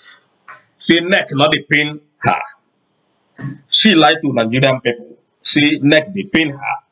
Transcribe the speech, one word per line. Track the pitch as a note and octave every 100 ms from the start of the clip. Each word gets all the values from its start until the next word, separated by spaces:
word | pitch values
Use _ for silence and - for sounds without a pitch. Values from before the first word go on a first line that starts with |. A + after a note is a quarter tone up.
| - - _ _ - - _ _
say | - E3
neck | F3 F#3+ -
not | C#3 D3+
dey | D3+ -
pain | D3 D3+ D3+ - _
her. | - F2 - - _ _ _ _ _ _ _ - C3+ C3+ _
She | - A3 E3+
lied | D3+ D#3+
to | D3
Nigerian | A#2+ A2 B2+ C3+ C3
people. | B2 A#2+ - - _ _
Say | - - D3 D3+
neck | C#3 D#3 D3+
dey | G2+
pain | F#2+ D#3+ D#3+
her. | C3+ G#2+ G#2 -